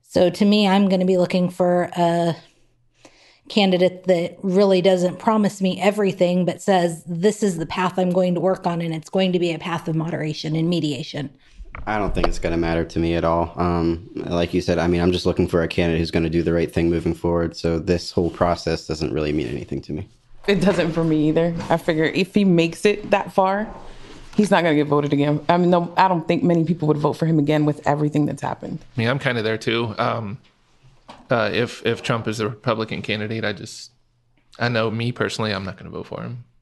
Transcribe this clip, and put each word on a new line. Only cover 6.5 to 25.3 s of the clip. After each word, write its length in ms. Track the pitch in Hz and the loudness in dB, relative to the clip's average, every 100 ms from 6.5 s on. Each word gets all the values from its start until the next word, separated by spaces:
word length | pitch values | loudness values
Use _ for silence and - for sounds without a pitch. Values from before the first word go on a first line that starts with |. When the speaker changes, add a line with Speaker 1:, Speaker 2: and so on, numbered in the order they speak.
| - | -2
Speaker 1:
says, 420 | - 190 175 165 - | 0 2 2 -4 -8
"This 360 | 170 202 202 | 0 0 2
is 140 | 208 170 | -2 -2
the 80 | |
path 340 | 160 - 185 185 | -6 -2 -2 0
I'm 120 | 185 | 0
going 240 | 180 180 | 2 2
to 60 | 175 | 2
work 260 | 180 185 180 | 0 0 -2
on, 160 | 170 | -4
and 120 | 170 | -4
it's 140 | 160 - | -8 -4
going 240 | 190 190 | -2 0
to 60 | 180 | 0
be 160 | 175 | 0
a 40 | 156 | -4
path 300 | 185 165 - | -6 -6 -4
of 80 | 160 | -4
moderation 580 | 160 160 156 156 156 | -4 -4 -6 -6 -4
and 140 | 156 165 | -2 0
mediation." 600 | 175 156 143 160 - 139 - - - - - - | 0 -2 -4 -8 -10 -10 -12 -20 -20 -18 -12 -4
Speaker 2:
I 100 | 107 | -2
don't 180 | 95 | 0
think 140 | 92 - | 0 0
it's 100 | - | 0
gonna 200 | 85 85 | -2 -2
matter 260 | 82 82 | 0 -2
to 140 | 82 82 | -2 -2
me 160 | 82 | 0
at 100 | 85 | 0
all. 300 | 82 85 82 - | 0 0 -2 -2
Um, 540 | 87 87 82 85 - - | 0 0 0 -2 -6 -10
like 360 | - 87 87 | -4 -2 0
you 80 | 90 | -2
said, 180 | 85 85 | 0 0
I 80 | 85 | 2
mean, 140 | 87 | 2
I'm 120 | 87 | 2
just 120 | 90 | 2
looking 240 | 92 87 87 | -2 0 2
for 140 | 87 | 2
a 60 | 82 | 0
candidate 300 | - 85 82 | 0 0 0
who's 120 | 82 | 0
gonna 180 | 87 82 | 0 0
do 140 | 85 | 0
the 100 | 82 | 2
right 180 | 85 80 | 0 0
thing 200 | - 85 | 0 2
moving 240 | 85 85 | 2 -2
forward. 420 | 82 85 85 82 - | -2 -2 0 -2 -2
So 220 | 85 82 | -2 -2
this 320 | 95 87 - | 0 -2 0
whole 180 | - 85 | -2 -2
process 580 | - 87 85 - 82 - | 0 0 0 -2 -4 -6
doesn't 280 | 78 78 | -6 -4
really 180 | 76 76 | -2 -2
mean 160 | 76 62 | -2 -4
anything 320 | 67 - 69 | -6 -8 -10
to 120 | - | -8
me. 140 | 76 110 _ _ - - | -10 -10 _ _ -10 -2
Speaker 3:
It 140 | 202 | 2
doesn't 320 | 180 175 170 | 2 2 0
for 100 | 160 | 0
me 260 | 165 156 151 | 0 2 2
either. 240 | 156 170 170 - | 2 0 -2 -2
I 80 | 170 | -2
figure 260 | - 156 | 0 0
if 300 | 160 - 185 | 0 0 0
he 100 | - | 2
makes 400 | 196 170 165 165 | 4 4 2 2
it 260 | 208 208 - | 0 0 0
that 200 | 202 180 | -2 0
far, 340 | 190 190 196 226 - - - - - - - | 0 2 0 -4 -10 -16 -18 -18 -18 -6 0
he's 140 | 208 | 4
not 120 | 190 | 4
gonna 140 | 165 151 | 4 2
get 120 | 147 | 4
voted 260 | 147 147 | 2 2
again. 260 | 143 147 | 2 2